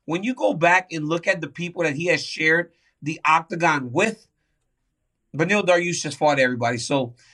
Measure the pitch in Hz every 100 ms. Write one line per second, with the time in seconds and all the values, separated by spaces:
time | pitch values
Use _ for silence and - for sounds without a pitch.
0 | - 170 220 262 311 175 170 185 185 160
1 | 151 170 196 175 151 - 175 175 160 139
2 | 170 156 - - 160 165 170 _ _ _
3 | 147 160 151 160 - 170 170 147 127 143
4 | 220 214 _ _ _ _ _ _ _ _
5 | _ _ _ 135 175 208 185 175 175 165
6 | 156 - 151 139 127 120 120 120 - 139
7 | 123 - _